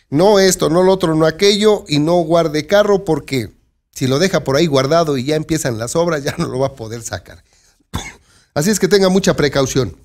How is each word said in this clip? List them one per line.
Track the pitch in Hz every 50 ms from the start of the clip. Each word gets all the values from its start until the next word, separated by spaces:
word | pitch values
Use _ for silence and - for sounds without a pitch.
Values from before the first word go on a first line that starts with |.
| _ -
no | 135 147 180 208 214 196
esto, | 190 185 180 - - 151
no | 160 180
lo | 185 185
otro, | 190 190 180 165 160
no | 160 160
aquello, | 160 160 - 202 202 214 202 214 214 208 196 208 -
y | 156 143
no | 147 160 175
guarde | 180 165 151 170 170 165 160 147 151 147
carro, | - 202 202 208 208 202 190 196
porque | - 156 143 139 - 135 131 107 92 - _ _ _ _ _ _ _ -
si | - 135
lo | 123 135 139
deja | 180 185 - 160 135
por | 135 135
ahí | 143 175
guardado | 165 139 131 131 135 160 170 170 151 143
y | 127 120
ya | 143 151
empiezan | 156 156 156 160 151 - 139 117 107
las | 117 117 -
obras, | 165 170 175 160 147
<laughs> | 135
ya | 147 - -
no | 170 120
lo | 120 127
va | 135 123
a | -
poder | - 113 110 113 120
sacar. | 110 - 104 92 - 104 98 - _ _ _ _ _ _ _ _ _ _
<clears throat> | - - - - - _ _ _ _ _ _ _ -
Así | 139 156 202
es | 214 -
que | 196 175
tenga | 202 202 190 185
mucha | 185 196 190 185 160
precaución. | - 147 143 - 139 135 127 - 139 123 98 - _